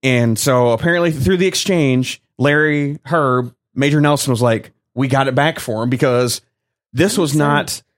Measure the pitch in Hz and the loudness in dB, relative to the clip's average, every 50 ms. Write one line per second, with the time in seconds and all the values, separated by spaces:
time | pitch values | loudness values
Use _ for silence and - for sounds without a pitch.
0 | - 131 127 123 120 117 113 107 - 143 127 123 123 120 117 113 160 170 170 175 | 0 0 2 2 2 0 0 0 0 0 2 2 2 2 0 0 0 0 0 0
1 | 175 170 156 127 131 180 190 180 190 190 - - - 196 190 170 151 135 127 127 | 0 0 0 0 0 0 2 2 0 0 -2 -2 -2 -2 0 0 2 2 2 0
2 | 127 - - - _ _ _ - 127 143 147 151 151 151 147 147 143 143 147 160 | -2 -4 -6 -12 _ _ _ -2 0 2 2 2 2 2 0 0 -2 -4 -6 -8
3 | _ - 170 165 147 131 127 127 123 123 _ _ _ _ _ - 135 143 143 151 | _ -4 -2 0 0 0 0 0 -2 -6 _ _ _ _ _ -2 0 2 2 2
4 | 147 147 147 135 - 143 127 107 123 120 113 110 - - _ _ _ _ _ 120 | 2 2 2 0 0 -2 0 0 2 0 0 -2 -4 -12 _ _ _ _ _ -4
5 | 135 131 135 135 135 135 127 135 143 156 160 - - - 110 110 117 123 127 120 | -2 0 0 0 0 0 0 0 0 0 -2 -4 -8 -6 -4 -4 -2 -2 0 0
6 | 151 135 123 123 123 120 - - _ _ _ _ _ _ _ _ _ _ - 123 | 0 2 2 2 0 0 -2 -6 _ _ _ _ _ _ _ _ _ _ -2 0
7 | 160 202 220 208 175 147 139 156 147 143 143 147 - - - - _ _ _ | 0 0 2 0 -2 0 2 0 2 2 2 0 -2 -4 -10 -14 _ _ _